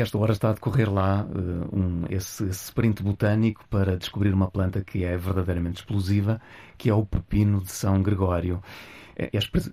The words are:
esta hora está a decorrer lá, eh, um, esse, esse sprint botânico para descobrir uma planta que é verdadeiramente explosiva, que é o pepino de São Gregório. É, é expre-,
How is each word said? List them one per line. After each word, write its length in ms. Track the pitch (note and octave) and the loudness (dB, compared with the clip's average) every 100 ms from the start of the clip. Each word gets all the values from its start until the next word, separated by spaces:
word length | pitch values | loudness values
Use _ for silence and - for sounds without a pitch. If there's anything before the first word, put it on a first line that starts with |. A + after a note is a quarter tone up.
esta 140 | A#2 G#2 | 0 0
hora 160 | G#2+ | 2
está 160 | G#2+ A2 | 2 0
a 40 | |
decorrer 360 | G#2+ - C3 A2 | 0 0 0 2
lá, 360 | G2 F#2+ G2 - | 2 2 0 -2
eh, 480 | - F2+ F2 E2 G2 | -4 -4 -4 -4 0
um, 280 | F#2 F2 E2 | 0 0 -2
esse, 360 | F#2+ F#2 - | -4 -6 -6
esse 200 | G2+ F#2+ | -6 -6
sprint 380 | - - A#2 G2+ | -6 0 0 0
botânico 680 | G2 G2+ G#2+ G#2+ A2 G#2+ - | -2 0 2 2 2 0 -2
para 300 | G2+ F#2+ F#2 | 0 2 0
descobrir 340 | - - G#2 | -4 0 2
uma 180 | G2 F#2 | 4 2
planta 300 | G2 F#2 F#2+ | 2 0 -2
que 220 | F#2 G2 | -4 -2
é 100 | F2+ F2+ | -2 -2
verdadeiramente 640 | F2+ F#2+ F#2 F2 F2 F#2+ | -2 -2 0 0 -2 -4
explosiva, 600 | - G2+ F#2+ G2+ G2+ A2+ - - - - | -4 -2 2 2 2 -2 -6 -20 -20 -4
que 100 | B2 | 2
é 60 | |
o 100 | G#2+ | 2
pepino 560 | G#2+ - - G#2 G#2 G2+ | 2 -2 0 2 2 2
de 100 | F#2 | -2
São 320 | - G#2 G2 | -4 2 2
Gregório. 600 | G2 G2+ F#2+ F2 F2+ F2+ - - - - - - | 2 2 2 0 -2 -4 -8 -18 -18 -20 -16 -8
É, 120 | - | -4
é 60 | G2+ | -2
expre-, 340 | - - - | -2 -2 -2